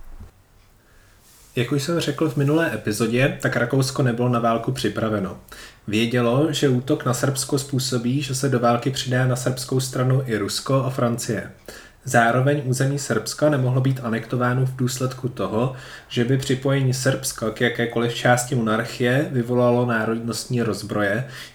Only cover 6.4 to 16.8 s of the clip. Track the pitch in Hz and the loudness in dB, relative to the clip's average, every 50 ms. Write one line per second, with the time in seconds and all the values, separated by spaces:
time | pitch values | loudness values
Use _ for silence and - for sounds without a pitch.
6.4 | 151 165 147 - 147 139 123 123 123 - 151 151 - 127 123 - - 135 131 - | 2 2 0 2 2 2 2 2 0 0 -2 0 0 -2 -2 0 0 0 0 -2
7.4 | - - 147 139 135 - - 127 131 - 131 123 117 120 131 147 143 131 127 - | -2 -2 -2 -2 -2 -2 -2 -2 -2 0 -2 -2 0 0 0 0 -2 -2 -4 -2
8.4 | - 135 127 117 120 120 120 117 - 135 131 - - 127 127 127 131 127 123 123 | 0 0 2 4 4 4 2 2 2 -2 -2 -2 -4 -2 0 2 2 2 0 0
9.4 | - 131 127 - - - 131 131 131 - - 131 127 127 131 131 131 123 110 101 | 0 -2 -2 -4 -4 -2 -2 -2 -2 -2 -2 0 2 2 2 2 2 0 -2 -2
10.4 | 98 98 - - - 135 135 135 127 127 127 - 127 117 117 117 - - 110 95 | -2 -2 -4 -4 -2 0 0 0 0 0 -2 0 0 0 0 -2 -2 -4 -4 -4
11.4 | 90 - - - - - - - - - - _ - 131 127 120 117 117 117 127 | -4 -8 -12 -18 -20 -20 -18 -18 -20 -20 -20 _ -6 0 4 4 4 4 4 2
12.4 | 127 143 147 147 123 131 123 - 135 135 143 143 - - 113 110 107 - - - | 2 2 2 0 0 -2 0 0 0 0 0 -2 -2 -2 -2 -2 -2 -4 -4 0
13.4 | 147 151 151 135 131 123 123 135 127 135 131 - - 117 110 113 110 - - 123 | 2 2 2 2 2 2 2 2 2 2 0 0 -2 -4 -4 -4 -4 -4 -2 0
14.4 | 123 123 123 131 131 131 131 - 127 123 - - 131 127 - - - 120 - - | 0 0 2 2 0 0 0 0 -2 -2 -2 -2 -4 -4 -4 -4 -8 -6 -4 -4
15.4 | 98 90 104 110 123 131 131 - - - - - - - - 120 117 120 135 131 | -4 -2 0 0 0 0 -2 -6 -14 -16 -18 -18 -16 -6 0 0 2 2 2 0
16.4 | 131 - 131 131 - 139 135 139 | 2 0 -2 0 2 0 2 2